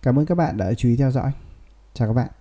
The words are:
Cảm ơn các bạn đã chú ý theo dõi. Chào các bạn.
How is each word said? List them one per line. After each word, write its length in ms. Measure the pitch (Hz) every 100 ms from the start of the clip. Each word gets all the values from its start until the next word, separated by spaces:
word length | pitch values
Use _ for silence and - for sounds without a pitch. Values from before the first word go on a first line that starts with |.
Cảm 160 | 135 127
ơn 60 | 151
các 100 | 175
bạn 220 | 160 120
đã 160 | 92
chú 160 | 117 123
ý 60 | 120
theo 160 | 135
dõi. 200 | 131 135 139 - - - - _
Chào 140 | - 110
các 60 |
bạn. 160 | 117 110 -